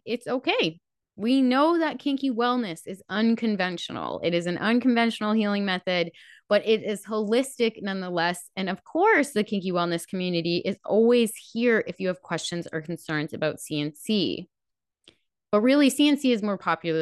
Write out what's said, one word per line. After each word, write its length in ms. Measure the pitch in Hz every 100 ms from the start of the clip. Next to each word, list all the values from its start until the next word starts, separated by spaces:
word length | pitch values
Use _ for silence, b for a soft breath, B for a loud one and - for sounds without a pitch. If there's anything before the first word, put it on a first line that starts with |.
it's 220 | - 240 -
okay. 540 | 254 320 466 175 165 _ _ _
We 280 | - 220 269
know 360 | 254 254 311 339
that 200 | 311 254
kinky 320 | 285 277 269
wellness 500 | 226 240 247 214 165 -
is 160 | 190 -
unconventional. 1120 | 190 226 226 226 202 185 170 - - 76 -
It 80 | 160
is 140 | 175 175
an 100 | 175
unconventional 760 | 208 240 254 233 233 220 214
healing 340 | 220 208 202 202
method, 440 | 185 - 180 170 B B B -
but 180 | 208 202
it 160 | 220
is 220 | 202 196
holistic 800 | 196 214 208 233 262 - 233 226
nonetheless. 640 | 202 190 180 175 170 175 - -
And 120 | 190
of 120 | 190
course, 500 | - 320 427 392 277
the 120 | 214
kinky 260 | 202 202 185
wellness 380 | 175 175 170 -
community 480 | 185 180 170 170 170
is 140 | - -
always 480 | - 208 233 240 220 -
here 480 | - 226 247 220 -
if 140 | -
you 80 | 185
have 140 | 180
questions 440 | - 165 - 170 -
or 80 | 160
concerns 540 | 156 165 - 151 151
about 260 | - 156 -
C 200 | - 151
N 120 | 147
C. 540 | - - 214 131 - - _ _ _ _ _ _ b _ _ -
But 80 | 208
really, 300 | 247 285 277
C 180 | 262 294
N 80 | 285
C 160 | 262
is 100 | 226
more 140 | 208 190
popular 440 | 180 165 170 160